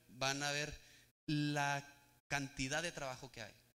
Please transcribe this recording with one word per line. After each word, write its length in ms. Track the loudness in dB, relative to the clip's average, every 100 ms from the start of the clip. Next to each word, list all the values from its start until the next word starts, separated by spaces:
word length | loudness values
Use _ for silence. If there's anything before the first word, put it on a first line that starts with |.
| -20
van 340 | 0 2 2
a 100 | 2
ver 240 | 0 -2 -6 -14 -20 -20 _ 0
la 600 | 2 4 4 2 2 -4 -14 -20 -20 -4
cantidad 540 | -2 -2 -2 0 0
de 100 | 0
trabajo 400 | -2 -6 -6 -10
que 120 | -12
hay. 100 | -12 -14 -20